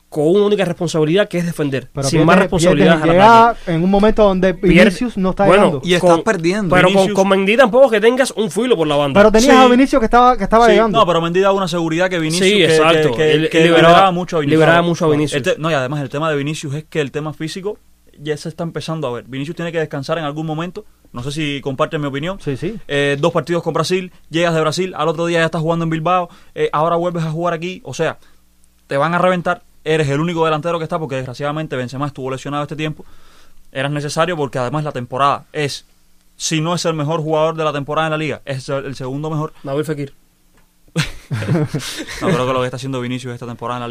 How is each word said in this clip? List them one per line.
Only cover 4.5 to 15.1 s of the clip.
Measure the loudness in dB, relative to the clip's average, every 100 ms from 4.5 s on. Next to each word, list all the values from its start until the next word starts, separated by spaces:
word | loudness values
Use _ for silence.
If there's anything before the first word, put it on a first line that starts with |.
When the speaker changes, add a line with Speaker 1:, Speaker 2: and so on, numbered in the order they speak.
Speaker 1:
Pierde, | 2 4 6
Speaker 2:
Vinicius | 6 2 -6 -2
no | -2
está | 2 4
Speaker 1:
bueno, | 6
Speaker 2:
llegando. | 4 0 0
Speaker 3:
Y | 2
estás | 4
Speaker 1:
con, | 2
Speaker 3:
perdiendo. | 2 -2 -2 -2 2 4
Speaker 1:
pero | 4
con, |
Speaker 4:
Vinicius. | 4 2 2
Speaker 1:
con | 2
Mendy | 2 2 4
tampoco | 4 6 4
es |
que | 4
tengas | 2 2 -2 -2
un | -4
filo | -2 0 0
por | 2
la | 2
banda. | 2 4
Speaker 2:
Pero | 6
tenías | 6 6 6
Speaker 4:
Sí. |
Speaker 2:
a | 6
Vinicius | 6 4 2
que | 4
estaba, | 4 4 2
que |
estaba | 2 4 6
Speaker 4:
Sí, |
Speaker 2:
llegando. | 4 4 2
Speaker 4:
no, | 2
pero | 2
Mendy | 0 2
daba | 2 2
una | 0
seguridad | -2 -2 0 0
que | 0
Vinicius, | -2 0 2
Speaker 1:
Sí, | 4
Speaker 4:
que, | 4
Speaker 1:
exacto. | 4 4 4 2
Speaker 4:
que, | 2
que, | 2
Speaker 1:
Él, | 2 2
Speaker 4:
que | 2
Speaker 1:
él |
liberaba, | 4 6 8
Speaker 4:
liberaba | 8 6
mucho | 2 -2 -2
a |
Vinicius. | 2 4
Speaker 1:
liberaba | 4 4
mucho | 2 0
a |
Speaker 4:
Claro. | 0